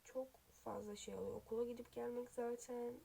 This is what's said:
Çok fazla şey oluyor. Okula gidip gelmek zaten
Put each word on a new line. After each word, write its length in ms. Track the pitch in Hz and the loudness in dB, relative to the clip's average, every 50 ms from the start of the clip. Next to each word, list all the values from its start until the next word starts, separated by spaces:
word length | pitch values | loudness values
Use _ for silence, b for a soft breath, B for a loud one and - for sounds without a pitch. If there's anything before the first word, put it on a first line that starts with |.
| - | -14
Çok 240 | - - 262 262 262 - - - - - - - | -2 -2 -2 -2 -2 -6 -20 -20 -20 -20 -8 -6
fazla 320 | 226 208 202 208 208 208 | -4 -2 -2 -2 -2 -4
şey 200 | 208 - - 196 | -4 -4 -4 -2
oluyor. 200 | 190 190 196 220 | 0 0 0 0
Okula 300 | 220 - - 226 226 240 | -2 -2 2 4 4 4
gidip 300 | 240 240 233 240 - - | 4 2 -2 -4 -4 -2
gelmek 340 | 240 240 240 240 240 247 240 | 0 0 2 2 0 0 0
zaten 640 | - - 240 240 240 240 - - 247 240 240 240 247 254 | 0 2 2 2 2 0 0 -2 0 2 2 0 0 -4